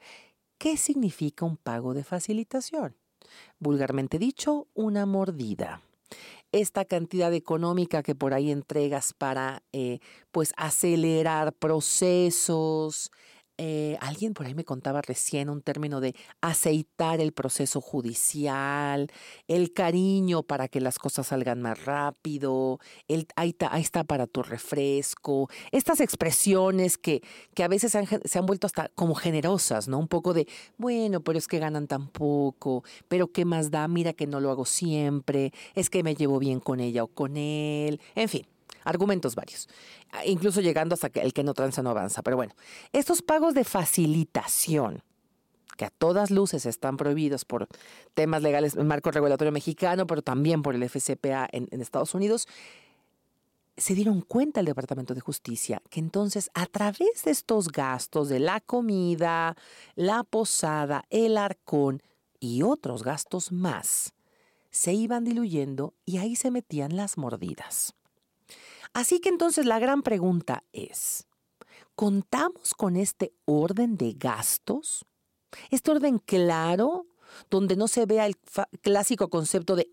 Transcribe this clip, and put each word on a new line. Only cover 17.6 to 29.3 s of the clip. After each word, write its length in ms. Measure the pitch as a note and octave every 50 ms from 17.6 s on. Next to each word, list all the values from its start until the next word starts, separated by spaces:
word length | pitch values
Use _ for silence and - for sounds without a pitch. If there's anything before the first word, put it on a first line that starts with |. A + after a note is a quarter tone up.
| C#3 C3 - C#3+
judicial, 1300 | - - - C3+ A#2+ A#2 A#2 - - - - D3 D3 C#3+ C3+ C3+ C#3 C#3 C#3+ C#3+ D3 C#3+ C#3 C#3+ C#3+ D3 - - - - - - _ -
el 240 | E3 F3+ F3+ E3+
cariño 680 | - - F#3 E3+ E3 F3+ F#3 F#3+ G3 G3 F#3+ F3+ F3 D#3+
para 260 | - - D3 C3+ C3 C3
que 140 | - C#3
las 160 | C3 B2+ - -
cosas 300 | - C#3 - - C3 -
salgan 340 | C#3 C3 B2 B2 A#2+ B2
más 240 | A#2+ A#2 A2 - -
rápido, 920 | C3+ C#3+ D3 C#3+ D3 C3+ _ - D#3+ D3 C#3 C#3+ C3+ C3 C3 C3 C3 C3 - - - - - - -
el 200 | D3+ D#3+ D#3+ - -
"ahí 180 | - E3+ E3+ E3+
ta-, 180 | - F3+ -
ahí 120 | - D#3+ D#3
está 200 | - - F3 D#3
para 220 | - D3 C3+ B2
tu 160 | A#2 - C3
refresco". 1080 | B2 - A#2+ A#2+ - - D3+ C#3+ C#3 C#3 C#3 C#3 C#3 - - - - D3+ C#3 C3+ C3+ - - - - -
Estas 280 | - C4+ - - E4 -
expresiones 960 | C#4+ - - - E3 E3 - - - G3 F#3+ F#3+ F#3 F#3+ F#3+ F#3+ F#3 F3+ - -
que, 240 | - F3 D3 - - - - - - - -
que 100 | - F3+
a 40 | F3
veces 260 | F#3+ G3+ - A#3 -
han 140 | G#3 G3+ -
gen-, 140 | G#3+ - -
se 140 | D#3+ - F3+
han 80 | F#3 F#3
vuelto 180 | G3+ F#3 -
hasta 240 | G3 - - D#3 - _
como 180 | - F3 E3 D3+
generosas, 760 | - - E3+